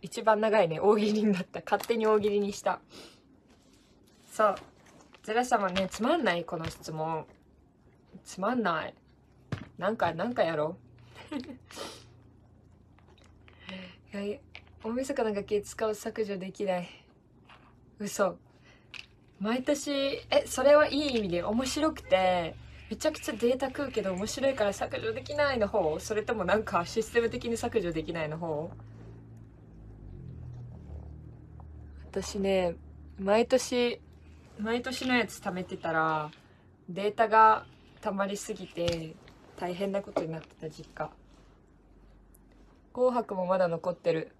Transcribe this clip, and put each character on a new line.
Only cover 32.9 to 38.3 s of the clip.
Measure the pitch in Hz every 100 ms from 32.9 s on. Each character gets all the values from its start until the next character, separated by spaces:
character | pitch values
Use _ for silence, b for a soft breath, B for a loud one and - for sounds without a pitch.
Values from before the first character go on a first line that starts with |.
| - - -
毎 | 190 208 233
年、 | 262 - 247 240 - - - - - - -
毎 | 208 233
年 | 254 254 262
の | 247
や | 208
つ | -
貯 | -
め | 180
て | 185 185
た | 170
ら、 | 160 160 156 151 - B B B _ -
デ | 175 202
ー |
タ | 208 220
が | 220 220 214 - - - -
溜 | -
ま | 196
り | 196